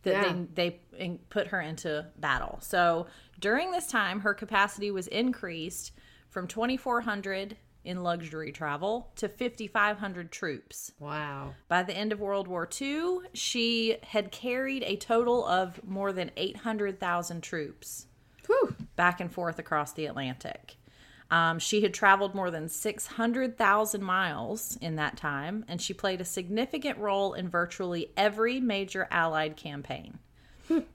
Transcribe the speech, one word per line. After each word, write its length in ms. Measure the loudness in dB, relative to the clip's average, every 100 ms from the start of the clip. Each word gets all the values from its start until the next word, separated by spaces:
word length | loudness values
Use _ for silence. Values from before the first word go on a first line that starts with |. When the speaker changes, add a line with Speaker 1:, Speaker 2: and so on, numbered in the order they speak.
Speaker 1:
that 120 | 2
Speaker 2:
Yeah. 180 | 4 4 0 -4
Speaker 1:
they, 260 | 0 -2 -2 -18
they 140 | -8
in-, 140 | -6 -6 -4
put 180 | -2 -2
her 120 | -2
into 460 | -4 -4 -2 -4 -4 -4
battle. 420 | 0 0 -2 -8
So 460 | 0 4 6 4 -2 -12 -20 -2
during 320 | 2 2 2
this 160 | -2 0
time, 340 | 0 0 0
her 140 | 0
capacity 560 | 0 2 4 4 2 -2
was 160 | -2 -2
increased 880 | 2 2 0 -6 -6 -6 -8 -12 -16 -20 -20 _
from 200 | -8 -6
twenty-four 540 | -2 0 0 2 0
hundred 540 | 2 -4 -2 -4 -6 -12 _ _
in 180 | -8 -2
luxury 500 | 0 -2 -4 -8 -8
travel 600 | -6 -4 -2 0 -2 -6 -6
to 120 | -6
fifty-five 720 | -2 -4 -4 -2 4 4 2
hundred 320 | -4 -6 -10
troops. 600 | -6 -4 -4 _ -14 -14 _
Speaker 2:
Wow. 560 | -8 -6 -4 -6 -10 -12 _
Speaker 1:
By 160 | 2
the 120 | 2 -2
end 160 | -2
of 80 | 0
World 260 | 0 0 0
War 200 | -4 -4
Two, 580 | -4 -2 0 0 -2 -4
she 640 | -6 -2 2 2 4 2 0
had 280 | 0 -2 -2
carried 520 | -6 -4 -2 -2 -2
a 140 | -2 -4
total 500 | 2 4 6 4 4
of 360 | 2 2 -4 -6
more 240 | -2 -2
than 180 | -2 -4 -2
eight 220 | -4 -2
hundred 420 | -4 -2 -2 -2
thousand 420 | 0 0 -2 -8
troops 640 | -6 -6 -6 -10 -14 -14 -16 _ _ -14 2
Speaker 2:
Whew. 280 | 4 4 0 -8 2
Speaker 1:
back 240 | 2 2
and 120 | -6
forth 260 | -4 -4 -4
across 340 | -2 0 0
the 120 | -4
Atlantic. 680 | -6 -4 -6 -6 -10 -12 -16 -20 -20 -20 -20 -20 2
Um, 280 | 4 4 2
she 200 | 2 4
had 140 | 4
traveled 400 | 6 6 8 4
more 160 | 0 -2
than 180 | -2 -6
six 380 | -4 -4 -4 -8
hundred 500 | 0 0 2 0 4
thousand 460 | 6 6 4 0
miles 760 | 0 2 2 -2 -4 -4 -6 -6
in 140 | -4 -2
that 200 | -2 -2
time, 480 | -4 -2 -4 -6 -6
and 120 | -6
she 140 | -4
played 260 | -2 -2 -2
a 60 | -4
significant 720 | -4 -2 0 0 -2 -2 -2
role 340 | 2 2 2
in 160 | 0 0
virtually 640 | 0 0 -2 -2 -2 -2 4
every 420 | 4 4 2 4
major 480 | 2 0 -2 -2 0
Allied 460 | 2 4 2 0 -4
campaign. 640 | -10 -10 -8 -10 -10 -18 -20 -20 -20 -20 2
Speaker 2:
Hmm. 140 | 2 2